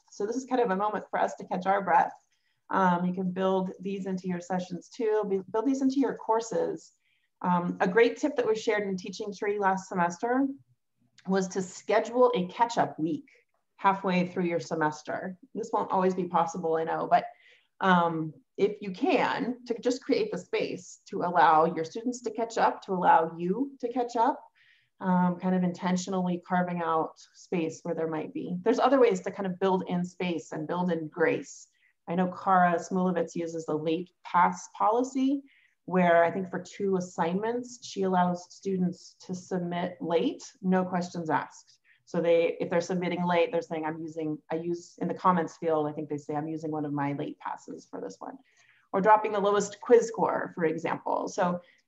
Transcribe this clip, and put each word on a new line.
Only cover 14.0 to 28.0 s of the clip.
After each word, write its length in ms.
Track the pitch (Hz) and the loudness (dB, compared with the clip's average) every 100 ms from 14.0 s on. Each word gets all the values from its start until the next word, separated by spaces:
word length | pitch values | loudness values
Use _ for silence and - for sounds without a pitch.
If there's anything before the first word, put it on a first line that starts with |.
| 196 180 180 | 2 0 0
through 160 | 190 | 0
your 160 | 175 170 | -2 -2
semester. 800 | 143 165 156 151 - - 185 185 - - | -4 0 0 -2 -6 -8 -8 -12 -14 -10
This 140 | 226 | -4
won't 200 | 214 - | -2 0
always 220 | 190 185 | 2 2
be 120 | 185 175 | 0 0
possible, 500 | 175 170 190 165 160 | 0 0 -2 -2 0
I 80 | |
know, 240 | 165 156 160 | 0 -2 2
but, 140 | 170 - - _ - _ _ | 2 2 -8 _ -20 _ _
um, 540 | 190 180 170 160 160 - _ - | 4 6 4 0 -4 -8 _ -2
if 240 | 196 - | 0 0
you 100 | 202 | -8
can, 640 | 180 359 269 131 - 208 247 - | -2 2 2 2 0 -4 -6 -6
to 120 | 226 | -4
just 240 | 247 262 | -2 -2
create 300 | - 269 214 | 0 0 0
the 40 | 180 | -4
space 640 | - 220 - - - - - | -6 -4 -4 -6 -14 -20 -12
to 140 | 190 | -6
allow 420 | 170 175 156 156 | 0 4 6 6
your 220 | 165 - 160 | 4 0 -6
students 360 | 226 247 240 | -6 -6 -6
to 80 | - | -6
catch 260 | - 226 220 | -4 -4 0
up, 240 | 190 - | 0 0
to 100 | - | -4
allow 400 | 185 180 165 165 165 | 0 4 4 4 -2
you 340 | 175 214 277 - | -2 -2 -4 -6
to 80 | 240 | -6
catch 240 | 254 240 240 | -4 -2 0
up, 200 | 233 294 - _ _ _ _ _ | 0 0 -8 _ _ _ _ _
um, 380 | 190 180 180 175 | 0 4 2 2
kind 140 | 185 185 | 0 2
of 80 | |
intentionally 800 | 180 175 180 180 - 190 180 175 - | 0 -2 -2 -2 -2 -2 -2 -2 0
carving 360 | 180 180 175 | 0 0 -2
out 320 | 165 160 156 - - | 0 0 -2 -6 -20
space 460 | - - 165 160 - | -20 -6 -4 -2 -4
where 120 | 175 | -6
there 140 | 165 | -4